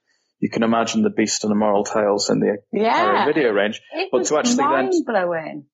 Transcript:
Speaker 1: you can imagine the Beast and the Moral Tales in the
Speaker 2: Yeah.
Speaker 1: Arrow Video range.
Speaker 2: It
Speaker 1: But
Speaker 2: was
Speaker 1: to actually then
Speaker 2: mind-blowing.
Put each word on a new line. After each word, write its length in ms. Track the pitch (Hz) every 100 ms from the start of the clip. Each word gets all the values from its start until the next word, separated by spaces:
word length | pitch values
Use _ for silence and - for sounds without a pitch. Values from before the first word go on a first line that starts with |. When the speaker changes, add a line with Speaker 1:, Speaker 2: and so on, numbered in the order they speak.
| _ _ _ _
Speaker 1:
you 100 | 98
can 140 | 117
imagine 400 | 113 113 113 110
the 60 | 104
Beast 340 | 107 104 -
and 80 | 107
the 40 | 104
Moral 280 | 107 101
Tales 460 | 104 110 104 101 -
in 100 | 107
the 180 | 101 - -
Speaker 2:
Yeah. 240 | 196 226 294
Speaker 1:
Arrow 380 | 359 254 175
Video 180 | 156 120
range. 300 | 101 107 - -
Speaker 2:
It 160 | 320 381
Speaker 1:
But 80 | -
Speaker 2:
was 100 | -
Speaker 1:
to 80 | 294
actually 180 | 247 247
then 140 | 285
Speaker 2:
mind-blowing. 960 | 330 381 349 240 208 175 165 151 147 139